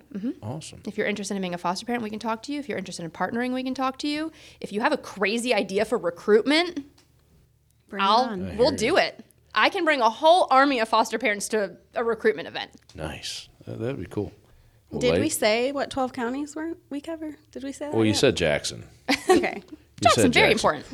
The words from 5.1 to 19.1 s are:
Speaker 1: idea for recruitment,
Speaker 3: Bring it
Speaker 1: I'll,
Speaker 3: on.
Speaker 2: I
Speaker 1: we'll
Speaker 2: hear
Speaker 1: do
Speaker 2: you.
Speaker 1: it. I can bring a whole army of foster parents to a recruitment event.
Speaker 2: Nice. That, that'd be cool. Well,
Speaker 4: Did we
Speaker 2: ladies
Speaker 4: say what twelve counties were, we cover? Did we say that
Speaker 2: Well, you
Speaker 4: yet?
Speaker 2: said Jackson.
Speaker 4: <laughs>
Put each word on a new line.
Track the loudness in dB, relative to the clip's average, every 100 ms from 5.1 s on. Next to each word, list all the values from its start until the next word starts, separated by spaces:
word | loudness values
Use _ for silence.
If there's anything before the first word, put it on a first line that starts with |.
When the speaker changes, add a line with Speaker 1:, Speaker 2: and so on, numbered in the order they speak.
| -4 0 0 2
Speaker 1:
idea | 0 2 0
for | 0 0
recruitment, | -2 -2 4 6 6 2 2 -4 -12 _ _ _ _ _ _ _ _ _ _
Speaker 3:
Bring | 0
it | 4
Speaker 1:
I'll, | 4
Speaker 3:
on. | 2 -2 -4
Speaker 2:
I | 2
Speaker 1:
we'll | 2
Speaker 2:
hear | 2
Speaker 1:
do | 2
Speaker 2:
you. | 2
Speaker 1:
it. | 2 -2 -20 _ _
I | 2 2
can | 2
bring | 0 4
a | 2
whole | 4 6 6 6
army | 6 6 4
of | 2
foster | 2 2 0
parents | -2 -2 -2
to | -2 -2 -6 _
a | -4
recruitment | -2 0 2 0 -4
event. | -8 -10 -12 _
Speaker 2:
Nice. | -10 -8 -8 -10 -12 -14 -16 -12
That, | -8
that'd | -6 -6
be | -6
cool. | -6 -6 -10 _ _ _ _ _
Well, | -2
Speaker 4:
Did | 2
we | 2
Speaker 2:
ladies | 2 0
Speaker 4:
say | 2 2 0
what | -2 -4
twelve | -2 -4
counties | -4 -6 -4 -8 -8
were, | -10 -10 _
we | -10
cover? | -8 -10 -10 -12 _
Did | -12
we | -12
say | -10 -4
that |
Speaker 2:
Well, | 0
you | 2
Speaker 4:
yet? | 4
Speaker 2:
said | 2 2
Jackson. | 0 0 -4 -10 -14 -10
Speaker 4:
<laughs> | -4